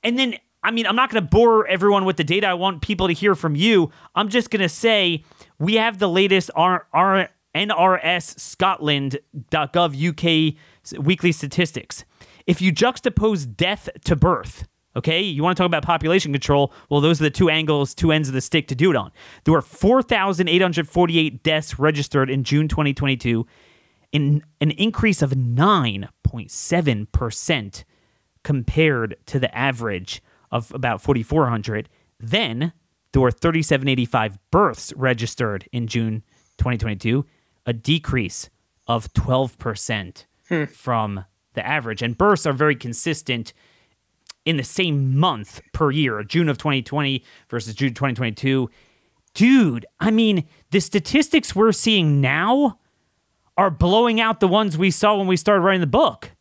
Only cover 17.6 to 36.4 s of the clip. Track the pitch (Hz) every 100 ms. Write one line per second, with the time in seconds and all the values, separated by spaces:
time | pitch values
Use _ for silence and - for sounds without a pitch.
17.6 | 156 147 139 - 170 156 143 131 - 165
18.6 | 147 127 180 135 95 _ - - - 156
19.6 | - - 190 254 247 220 196 175 180 170
20.6 | 185 170 151 170 175 165 156 113 160 156
21.6 | 151 - 147 151 139 143 135 135 127 147
22.6 | 156 - 147 135 143 131 120 113 113 _
23.6 | _ _ _ _ _ 147 143 147 - _
24.6 | 156 151 214 - 220 190 139 131 123 120
25.6 | 180 196 123 98 98 _ - 120 - -
26.6 | - 175 156 110 107 - 117 - - 151
27.6 | 101 - - _ _ _ _ _ - 143
28.6 | 113 - 160 131 113 - - 139 127 -
29.6 | 135 123 117 95 95 - _ _ _ 120
30.6 | 113 135 123 107 - 131 113 156 131 117
31.6 | 104 107 - _ _ _ 113 190 190 113
32.6 | 165 - _ _ _ 135 127 - 170 165
33.6 | 156 143 135 131 117 127 110 98 _ 175
34.6 | 196 113 - - 131 120 117 - 117 98
35.6 | - 123 117 120 113 110 _ _